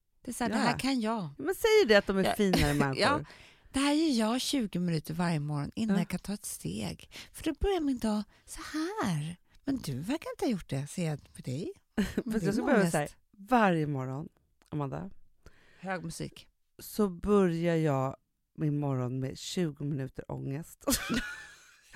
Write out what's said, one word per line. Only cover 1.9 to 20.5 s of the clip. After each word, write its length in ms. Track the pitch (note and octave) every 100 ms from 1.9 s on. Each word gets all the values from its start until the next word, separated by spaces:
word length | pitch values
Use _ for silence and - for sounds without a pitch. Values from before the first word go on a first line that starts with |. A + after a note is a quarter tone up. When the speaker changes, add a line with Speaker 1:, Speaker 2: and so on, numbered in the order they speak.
| G#3
Speaker 2:
att 120 | -
de 100 | F#3+
är 60 |
Speaker 1:
Ja. 100 | F#3 -
Speaker 2:
finare 380 | G3+ E3+ D3
Speaker 1:
<laughs> 0 |
Speaker 2:
människor. 280 | D3 C#3 C3
Speaker 1:
Ja. 180 | G#3 D4 - - - - -
"Det 80 | C4+
här 140 | C#4+
gör 380 | D4 D#4+ A#3 A3
jag 100 | B3+
tjugo 380 | - C#4+ G#3+ F3
minuter 340 | F3 D#3+ -
varje 260 | D#3+ F3 D#3
morgon 320 | D3 D3 C#3+ -
innan 200 | A3 F#3+
Speaker 2:
Ja. 60 |
Speaker 1:
jag 60 | E3+
kan 100 | F3+
ta 140 | -
ett 120 | G#3 -
steg. 640 | - D#3 G3+ G3+ D#3+ - - -
För 100 | -
då 100 | D#4+ C#4+
börjar 220 | G4+ F#4
min 160 | D4 B3
dag 260 | A3 G#3+ G#3 _ -
så 160 | - -
här. 640 | D#4 E4 A4 B3+ D#3 D#3 F3 _ _ -
Men 120 | C4+
du 220 | - B2+
verkar 300 | F3+ D#4 B4
inte 140 | B4 E4
ha 60 |
gjort 180 | G3 -
det", 180 | C3+ C#3+
säger 220 | - D#3+
jag 240 | D3 -
på 80 | -
dig. 320 | - C3 C4+ -
Speaker 2:
<laughs> 120 | _ -
Fast 200 | F#3+ -
Speaker 1:
Det 200 | A#3+ G#3+
är 80 | F3+
Speaker 2:
jag 80 |
ska 100 | A3
behöva 160 | E4+ A#3+
Speaker 1:
ångest. 100 | F3
Speaker 2:
säga, 160 | D#3 D3 - _
varje 560 | - G3 B3 G3+ E3 D3+
morgon, 420 | C#3 C3 C3+ D#3+ _ _ _ -
Amanda, 400 | D3+ C#3 D3 F#3 - - _ - - _ -
Speaker 1:
Hög 240 | F#3 F#3
musik. 440 | E3 - D3 - - _ _ -
Speaker 2:
så 280 | - - G#3
börjar 680 | E3+ F#3+ G#3 F#3 E3 E3+ E3
jag 400 | D#3 C3+ C3 - _ _ _ -
min 220 | D3+ D3
morgon 400 | C#3+ C3 B2 C3
med 180 | C3 -
tjugo 460 | - - E3 C#3 C#3+
minuter 460 | C#3+ C3 - -
ångest. 540 | C3+ C3+